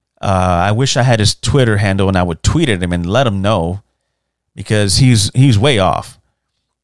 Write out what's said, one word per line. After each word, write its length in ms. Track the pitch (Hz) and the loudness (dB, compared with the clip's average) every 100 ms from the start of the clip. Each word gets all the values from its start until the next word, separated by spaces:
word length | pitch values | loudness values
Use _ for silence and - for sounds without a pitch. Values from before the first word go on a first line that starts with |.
| _ _ | _ _
Uh, 440 | 101 92 92 87 98 | -2 0 0 0 0
I 40 | |
wish 260 | 107 135 135 | 0 0 0
I 40 | |
had 180 | 127 113 | 2 2
his 140 | 104 | 0
Twitter 440 | - - 139 120 104 | -2 -2 0 2 2
handle 300 | 104 98 98 | 0 0 0
and 100 | 92 | 0
I 40 | |
would 200 | 87 82 | -2 -2
tweet 260 | - 156 147 | -2 0 0
at 140 | 92 | -2
him 100 | 90 | -2
and 140 | 87 85 | -4 -2
let 200 | 113 131 | 0 0
him 140 | 98 | -2
know 420 | 101 104 82 98 - _ _ _ _ _ _ | -2 -2 -4 -8 -14 _ _ _ _ _ _
because 420 | - - 107 101 - | -14 -4 -2 0 2
he's, 340 | 131 117 101 | 2 2 0
he's 240 | 123 139 101 | 2 2 4
way 200 | 139 113 | 2 2
off. 400 | 90 50 - - _ _ _ _ _ _ | 0 -2 -6 -18 _ _ _ _ _ _